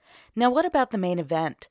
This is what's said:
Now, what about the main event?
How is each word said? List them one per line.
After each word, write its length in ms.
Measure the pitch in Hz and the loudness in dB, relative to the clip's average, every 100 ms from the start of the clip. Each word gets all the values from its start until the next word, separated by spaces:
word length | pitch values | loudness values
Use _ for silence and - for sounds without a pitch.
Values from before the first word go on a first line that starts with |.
| _ - _ - | _ -20 _ 0
Now, 140 | 247 | 2
what 160 | 254 339 | 2 2
about 240 | 311 254 | 0 0
the 80 | 214 | 0
main 200 | 185 180 | -2 -2
event? 520 | 147 165 160 - - | -2 -2 -2 -6 -20